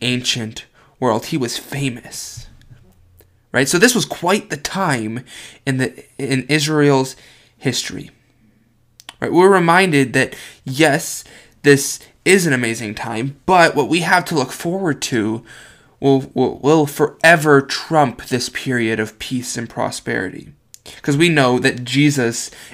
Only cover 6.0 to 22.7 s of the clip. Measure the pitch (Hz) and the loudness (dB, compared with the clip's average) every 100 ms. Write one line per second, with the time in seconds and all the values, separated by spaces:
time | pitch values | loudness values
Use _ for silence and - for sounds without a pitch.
6 | - - 135 131 127 151 151 156 143 135 | -16 -10 -4 -4 0 -2 0 2 4 4
7 | 131 - - _ _ _ - 120 - - | 0 -6 -20 _ _ _ -6 -6 -6 -10
8 | - _ _ _ _ _ _ _ _ _ | -14 _ _ _ _ _ _ _ _ _
9 | - - 123 156 185 196 170 175 190 147 | -20 -10 0 4 6 6 4 4 4 2
10 | 131 135 127 - - - - 131 156 143 | 2 0 -2 -4 -20 -16 -8 2 2 2
11 | - - - - - _ 143 139 143 - | -2 -12 -14 -20 -20 _ 4 4 2 -10
12 | - _ - 190 170 131 120 113 107 107 | -14 _ 2 2 2 0 -2 -4 -6 -8
13 | 117 113 135 139 - 185 165 147 135 165 | -8 -6 -6 -6 0 4 4 2 0 0
14 | 165 185 170 165 127 - 170 185 190 135 | 2 0 0 -2 -2 -4 -6 -4 -4 -4
15 | - 127 104 113 - - - - _ _ | -4 -2 -2 -4 -10 -20 -20 -20 _ _
16 | 135 135 135 - 127 - 135 160 147 - | 2 2 0 -2 -2 0 2 4 2 0
17 | 143 - 165 170 151 143 139 - - 160 | -2 2 4 4 6 4 4 -4 -2 0
18 | 139 110 - 127 123 - - 123 113 110 | 0 -2 -6 -4 -4 -8 -4 -2 -2 -2
19 | 107 - - 127 123 - 117 - 107 - | -4 -8 -8 -6 -6 -8 -8 -6 -6 -6
20 | - 117 92 - - - _ - - - | -6 -6 -6 -10 -18 -20 _ -20 -20 -8
21 | - 143 170 156 131 123 131 120 123 131 | -2 2 2 4 2 2 0 -2 -4 0
22 | 147 139 120 113 - - - | 2 2 -2 -4 -10 -16 -20